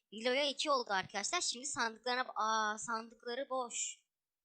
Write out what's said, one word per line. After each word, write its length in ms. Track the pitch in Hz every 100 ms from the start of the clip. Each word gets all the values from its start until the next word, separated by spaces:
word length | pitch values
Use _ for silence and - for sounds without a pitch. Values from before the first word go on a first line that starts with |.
| _
Nilo'ya 360 | 208 247 262 294
iki 220 | - 311
oldu 220 | 269 233
arkadaşlar. 480 | 190 180 202 - 349
Şimdi 260 | - 240 294
sandıklarına 540 | 285 226 220 247 247
ba-, 120 | 254
aa, 440 | - 220 220 214 220
sandıkları 680 | - 226 233 - 240 240 269
boş. 500 | 262 233 - - - _ _ _ _